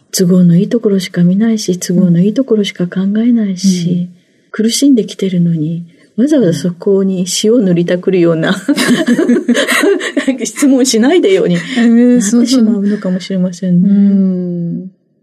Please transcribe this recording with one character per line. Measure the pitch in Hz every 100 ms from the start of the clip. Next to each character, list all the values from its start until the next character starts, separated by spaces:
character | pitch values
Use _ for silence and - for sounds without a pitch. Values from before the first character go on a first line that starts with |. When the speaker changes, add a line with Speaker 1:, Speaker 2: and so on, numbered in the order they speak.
| _
Speaker 1:
都 | - 180
合 | 180
の | 180 170
い |
い | 208
と | 240
こ | 220
ろ | 196
し | 180
か | 180
見 | 175 190
な | 226
い | 220
し、 | - 180
都 | -
合 | 175 185
の | 170
い | 196
い |
と | 214 262
こ | 220
ろ |
し | 202
か | - 180
考 | 185 196 214
え | 233
な | 233 202
い | 180
し、 | 196 180 170
Speaker 2:
う | 180
ん。 | 180 - _ _ _
Speaker 1:
苦 | - 220
し | - 277
ん | 240
で | 190
き | -
て | 190
る | 180
の | 170
に、 | 165 151 170 170 _ _ -
わ | 277
ざ | 302
わ | 185
ざ |
そ | 143 185
こ | 175 208 196
に | 196 185 180 -
塩 | 214
を | 247
塗 | 190
り | 170 175
た | 180
く | 185
る | 185
よ | 170
う | 160
な、 | 165
Speaker 2:
う |
ん。 | 190
Speaker 1:
<laughs> | - 294 - 240 311 240 320 233 - 233 - - 330 392 - - -
な |
ん | 254
か | 233
質 | - 285
問 | 269 247
し | 220
な | 254
い | 359
で | 226
よ | 185
う | 175
に | 175
Speaker 2:
う | 254 254 233
ん、 | 233 247 247
Speaker 1:
な | 196
っ | 233
て | 233
し | 262
ま | 220 202
う |
の | 202 208
か | 185
も | 185
し | -
れ | 190
ま | 180
せ | 180 185
ん | 175
ね。 | 196
Speaker 2:
そ | 202
う |
そ |
う。 | 202
う |
ん。 | 196 190 180 180 175 170 170 190 - _ _